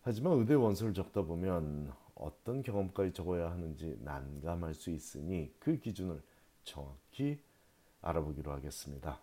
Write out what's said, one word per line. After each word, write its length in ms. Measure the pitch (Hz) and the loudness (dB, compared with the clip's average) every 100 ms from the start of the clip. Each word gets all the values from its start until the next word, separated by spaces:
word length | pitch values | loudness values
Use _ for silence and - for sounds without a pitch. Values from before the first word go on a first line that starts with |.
하지만 360 | 127 110 160 151 | -2 0 4 6
의대 160 | 113 | 8
원서를 400 | 147 113 95 110 | 8 8 6 2
적다 280 | 95 87 101 | 0 0 0
보면 680 | 82 85 95 87 76 73 71 64 - | 0 0 2 2 0 -4 -6 -10 -18
어떤 480 | - 78 - - 131 | -10 -10 -8 -4 -4
경험까지 500 | 127 101 95 95 95 | 0 0 0 2 0
적어야 380 | 90 87 87 85 | 0 0 0 0
하는지 480 | 87 82 71 80 55 | -2 -4 -4 -6 -6
난감할 720 | 64 69 69 71 78 85 82 | -6 -6 -6 -6 -4 -2 -2
수 160 | 78 - | -4 -4
있으니 640 | 78 - 71 78 92 73 - | -6 -6 -8 -2 -2 -2 -4
그 220 | - 156 | -2 0
기준을 420 | 113 95 92 76 - - _ _ | -2 -4 -4 -6 -12 -20 _ _
정확히 760 | - 73 69 69 _ - 143 147 - _ _ _ _ _ | -14 -12 -12 -14 _ -2 -2 -2 -10 _ _ _ _ _
알아보기로 520 | 82 82 76 73 73 | 0 0 0 -4 -4
하겠습니다. 640 | 71 71 - 71 69 73 - | -4 -6 -8 -10 -8 -8 -8